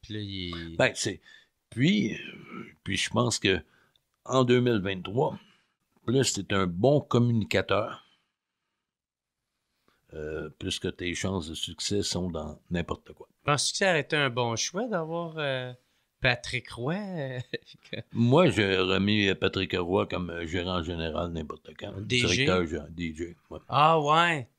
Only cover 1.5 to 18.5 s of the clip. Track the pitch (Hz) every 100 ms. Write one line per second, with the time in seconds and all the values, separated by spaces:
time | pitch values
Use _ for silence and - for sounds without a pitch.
1.5 | _ _ 113 143 208 113 87 - - -
2.5 | - - - - 98 - - 120 - 104
3.5 | 95 - _ _ _ _ _ - 131 123
4.5 | 123 123 113 95 95 90 107 147 - _
5.5 | _ _ _ _ _ - 127 127 - 95
6.5 | 101 92 85 120 147 - 120 120 117 98
7.5 | 98 90 98 107 - _ _ _ _ _
8.5 | _ _ _ _ _ _ _ _ _ _
9.5 | _ _ _ _ _ _ 78 76 78 78
10.5 | - 95 - 95 - 90 85 98 95 78
11.5 | 80 - 82 - 101 - 87 90 80 78
12.5 | 78 _ 85 80 80 - - - _ -
13.5 | 143 - - 196 165 139 151 139 120 120
14.5 | 117 - 180 240 185 160 170 170 160 143
15.5 | 131 127 123 _ _ _ _ 127 120 -
16.5 | 123 - - 123 180 208 180 135 127 -
17.5 | - - - - 107 - 110 120 135 180